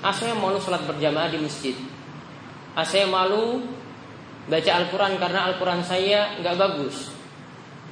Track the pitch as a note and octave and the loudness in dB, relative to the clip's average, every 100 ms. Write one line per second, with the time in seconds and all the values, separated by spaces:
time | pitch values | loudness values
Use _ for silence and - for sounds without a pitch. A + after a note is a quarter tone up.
0 | F#3+ G3 A#3 A3+ F#3+ G3 F#3 F3 D3+ D3+ | 0 0 0 0 2 0 0 -2 -2 0
1 | D3+ D3+ E3+ D#3+ D3+ - C3+ B2+ - - | 2 2 0 0 -4 -4 -4 -4 -8 -12
2 | - - - - - - - - D#3+ G3 | -14 -16 -16 -16 -16 -16 -10 -2 2 4
3 | G3 F#3 F#3 G#3 A3+ B3 A#3+ - - - | 4 4 4 4 2 0 -4 -8 -12 -16
4 | - - - - - D#3+ D#3+ F3 F3 F#3+ | -16 -16 -16 -16 0 2 4 4 2 2
5 | G3+ F#3 F3+ F#3 F3+ F#3 F3+ F3 F3 F#3 | 2 2 2 2 2 2 2 0 0 2
6 | F#3+ G#3 G#3 - F3 F3 G3 D#3+ C3+ - | 4 4 4 0 0 4 2 2 -4 -4
7 | - - - - - - - - - | -10 -12 -16 -16 -18 -16 -18 -16 -16